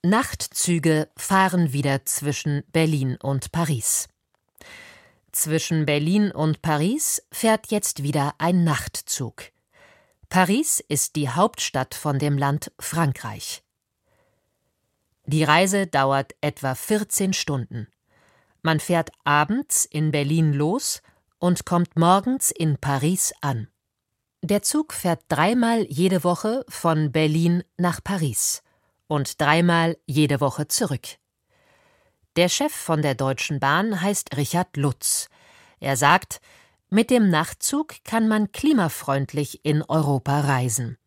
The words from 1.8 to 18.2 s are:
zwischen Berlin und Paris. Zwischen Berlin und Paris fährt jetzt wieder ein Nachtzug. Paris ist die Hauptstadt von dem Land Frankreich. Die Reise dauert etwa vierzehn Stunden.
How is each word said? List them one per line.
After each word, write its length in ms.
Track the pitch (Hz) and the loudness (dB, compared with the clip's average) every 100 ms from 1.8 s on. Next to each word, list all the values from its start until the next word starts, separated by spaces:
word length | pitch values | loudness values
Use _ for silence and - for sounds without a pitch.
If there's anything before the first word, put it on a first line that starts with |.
| 139 135 - | 0 -2 -2
zwischen 580 | - 143 143 156 143 - | -4 -4 -4 -2 -4 -2
Berlin 460 | 165 160 151 131 123 | 0 2 0 -2 -4
und 340 | 135 139 - | -4 -4 -4
Paris. 560 | 160 165 131 - - - _ _ _ _ _ - - - - _ _ _ | -4 -2 -2 -2 -4 -6 _ _ _ _ _ -20 -20 -20 -20 _ _ _
Zwischen 540 | - 156 156 - 160 151 | -6 -2 -2 0 -2 2
Berlin 460 | 147 151 202 208 | 0 2 2 0
und 300 | - 156 151 | 0 -2 0
Paris 600 | 175 151 165 277 - - _ | -2 0 0 0 -2 -6 _
fährt 360 | - 226 220 - | -2 2 2 0
jetzt 340 | 208 - - | -2 -2 -4
wieder 320 | 143 147 143 - | -2 0 -2 0
ein 260 | 165 180 | 2 4
Nachtzug. 880 | 165 135 - - - - 120 - - _ _ _ - _ _ _ - | 4 0 -4 -10 -8 -6 -6 -10 -20 _ _ _ -20 _ _ _ -2
Paris 500 | 180 180 214 311 - | 2 4 2 0 -2
ist 360 | - 147 - - | -2 -2 -2 -2
die 140 | 139 | -2
Hauptstadt 680 | 127 208 - - 135 131 - | 2 0 0 -6 -4 -6 -6
von 220 | 151 139 | -2 0
dem 200 | 147 143 | 0 0
Land 340 | 139 147 - _ | 0 -2 -6 _
Frankreich. 840 | - 160 156 - 113 104 - - _ _ _ _ _ _ _ _ _ _ _ _ _ _ _ _ - | -6 0 0 -2 -8 -10 -12 -14 _ _ _ _ _ _ _ _ _ _ _ _ _ _ _ _ -4
Die 180 | 156 | 0
Reise 420 | 147 156 190 202 190 | 4 4 4 0 0
dauert 480 | 139 135 139 139 - | 0 2 0 -2 -4
etwa 340 | 147 - 135 131 | -6 -4 -6 -6
vierzehn 580 | - 214 208 - 196 | -2 -2 -2 -2 -2
Stunden. 540 | 185 - 139 117 120 110 _ _ _ | -2 -2 -4 -4 -8 -10 _ _ _